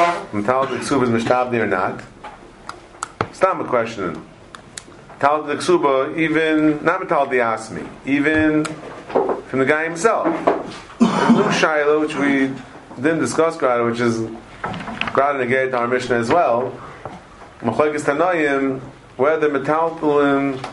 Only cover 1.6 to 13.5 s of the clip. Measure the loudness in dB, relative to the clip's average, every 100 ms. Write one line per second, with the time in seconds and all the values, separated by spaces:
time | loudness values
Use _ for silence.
1.6 | 0 0 -2 -6 -14 -18 -20 -18 -20 -20
2.6 | -20 -20 -20 -14 -10 -8 -8 0 0 2
3.6 | -2 -2 -2 -4 -6 -8 -14 -20 -20 -20
4.6 | -20 -20 -20 -20 -20 0 2 2 -2 -2
5.6 | 2 2 4 2 0 -2 0 0 2 2
6.6 | 2 2 0 -2 0 0 2 0 0 -2
7.6 | -6 -10 -12 -10 -2 0 2 2 2 2
8.6 | -2 -6 -14 -16 -4 -2 -2 -4 -4 0
9.6 | 2 2 -2 0 2 2 0 0 0 -2
10.6 | -4 -14 -14 0 2 4 4 4 4 2
11.6 | 2 2 2 2 0 0 0 2 0 -4
12.6 | -14 -20 -18 -4 0 0 0 2 0